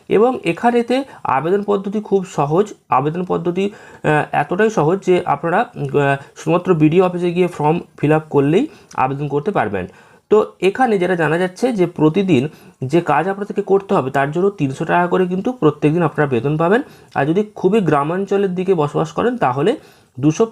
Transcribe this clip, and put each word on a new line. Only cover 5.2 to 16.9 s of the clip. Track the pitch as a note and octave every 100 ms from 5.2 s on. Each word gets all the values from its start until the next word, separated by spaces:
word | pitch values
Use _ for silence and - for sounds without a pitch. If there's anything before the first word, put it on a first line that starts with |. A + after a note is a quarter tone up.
আপনারা, | - C#3+ E3+ F#3
আহ, | - D3 C#3+ C#3+ C#3 C#3 - -
শুধুমাত্র | D#3 F3 F#3
বিডিও | E3 D#3 E3+
অফিসে | F#3 F3 F3
গিয়ে | E3+ F3+
ফর্ম | - D3+ E3+ - -
ফিল | D3
আপ | D#3 D#3
করলেই | D3 C#3 F3+ D#4 - -
আবেদন | - C3 C#3 D3
করতে | C#3+ D3+
পারবেন। | E3 G#2+ G2 F2 - - _ -
তো | G#3+ - -
এখানে | F#3+ G3 B3+ G3+
যেটা | F3+
জানা | F3+ D3+ E3
যাচ্ছে | F#3 F#3 B3+
যে | A3 E3+
প্রতিদিন | - D3+ F#3+ F#3+ C3+ D3 - - -
যে | C3 E3
কাজ | E3+ C#3+ F3+
আপনাদেরকে | G3 G3+ G3+
করতে | G3+ G3 G3
হবে, | F#3+ C3
তার | C#3 C#3
জন্য | E3 G3
তিনশো | G3+ C#3 C3+
টাকা | D#3 F3 F3
করে | F#3 F3+
কিন্তু | F#3 B3
প্রত্যেকদিন | B3+ D#3 D3 D3+ E3
আপনারা | D#3 - C#3+
বেতন | A#2+ C3+ D#3
পাবেন। | E3+ A3+ D4+